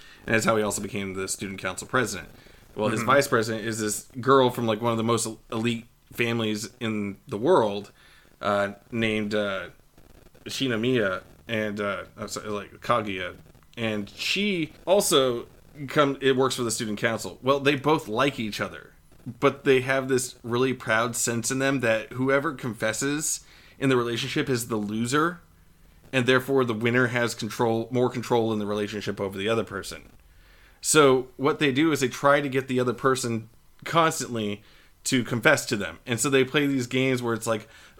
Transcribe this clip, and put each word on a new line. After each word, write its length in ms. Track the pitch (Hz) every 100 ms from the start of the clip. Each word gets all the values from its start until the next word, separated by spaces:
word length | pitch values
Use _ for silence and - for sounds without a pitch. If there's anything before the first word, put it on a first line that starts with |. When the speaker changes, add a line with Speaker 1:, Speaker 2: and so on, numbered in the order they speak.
| - - -
Speaker 1:
And 80 |
that's 100 | 113 101
how 120 | 110
he 60 |
also 180 | 104 101
became 320 | 101 101 98
the 140 | 95 95
student 300 | - 98 95
council 260 | 95 92 -
president. 420 | 127 113 92 - - - - - -
Well, 140 | 107
his 100 | 110
Speaker 2:
Mm-hmm. 60 | 113
Speaker 1:
vice 200 | 139 139
president 360 | 120 113 110 113
is 140 | 110
this 280 | 107 101 - 131
girl 300 | 123 135 123
from, 160 | 123 117
like, 160 | 107
one 100 | 117
of 60 | 113
the 80 | 113
most 220 | 113 113 110 -
elite 340 | 113 117 117 - _ -
families 580 | - 117 117 110 107 110 -
in 360 | 113 107 101 98 -
the 80 | 104
world, 540 | 139 175 107 101 101 - - - _ -
uh, 300 | 104 101 101 101 -
named, 440 | 113 113 107 104 104
uh, 320 | 101 95 87 - _ - - - - - 110
Shinomiya, 760 | - 135 110 127 127 98 92 - - -
and, 320 | 110 107 101
uh, 240 | 101 92 - -
I'm 100 | 104
sorry, 220 | - 107
like, 320 | 104 92 -
Kaguya. 540 | - 120 104 92 90 85 - - - -
And 320 | 113 107 101
she 640 | - - 190 208 180 151 - -
also 640 | 202 196 156 131 120 - - - 151 135
come, 300 | 151 139 131
it 140 | 135 127
works 200 | 131 131
for 80 |
the 80 | 117
student 280 | - 113 101
council. 380 | 117 107 92 85
Well, 180 | 123 139
they 160 | 135 147
both 320 | 143 156 131
like 320 | 110 143 131
each 200 | 107 104
other, 340 | 98 82 - - - - 123 -
but 240 | 139 135
they 180 | 139 131
have 260 | 127 135 131
this 280 | 127 - -
really 300 | 117 120 131
proud 420 | 123 120 110 123 120
sense 360 | - 117 110
in 80 | 131
them 220 | 135 139
that 320 | 117 110 -
whoever 400 | 127 131 139 156
confesses 880 | 131 127 104 110 107 139 151 - - - - - -
in 100 | 139
the 80 | 127
relationship 520 | 120 117 127 156 139
is 180 | 120 113
the 100 | 110
loser, 640 | 101 110 120 147 165 175 _ _ - - - - -
and 140 | 131 123
therefore 400 | 127 127 135 120
the 80 |
winner 340 | 107 117 123 123
has 280 | 123 117 -
control, 520 | 110 - 117 113 113
more 180 | 123 123
control 420 | 127 110 120 113
in 80 | 107
the 60 | 101
relationship 560 | 104 104 104 104 98
over 160 | 98 98
the 120 | 101
other 140 | 117
person. 480 | 101 98 - 78 - - - - - - - _
So 460 | - 156 143 131 123 -
what 220 | 135 147
they 120 | 147
do 200 | 127 160
is 80 | 135
they 80 | 127
try 340 | - 143 147
to 80 | 147
get 180 | 131 127
the 120 | 127
other 140 | 123
person 560 | 110 135 131 120 113 113 - _ -
constantly 800 | - 165 160 160 113 117 104 104 - - - _
to 200 | - 131
confess 420 | 110 120 156 135 -
to 80 | 110
them. 240 | 87 80 -
And 140 | 113
so 100 | 147
they 140 | 135
play 220 | 131 151 143
these 220 | 135 117
games 340 | 131 131 127
where 120 | 117
it's 140 | 113 113
like, 200 | 110 - - -